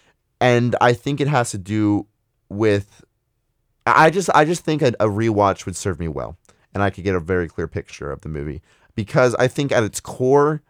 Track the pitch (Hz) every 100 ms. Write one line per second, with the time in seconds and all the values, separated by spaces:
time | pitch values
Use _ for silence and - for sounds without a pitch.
0 | _ _ _ - 123 120 120 - 123 120
1 | 139 143 143 143 117 101 92 107 104 104
2 | - _ _ _ _ 98 110 101 98 _
3 | _ _ _ _ _ _ _ _ 113 131
4 | 160 175 175 143 156 175 - 151 139 110
5 | 107 101 113 104 101 92 - 87 101 82
6 | 82 69 57 - _ _ _ 98 101 95
7 | 92 92 80 90 82 - 80 - - -
8 | 71 69 78 76 73 71 _ _ _ -
9 | 101 156 127 - 127 - 139 123 104 -
10 | - - 127 143 147 151 _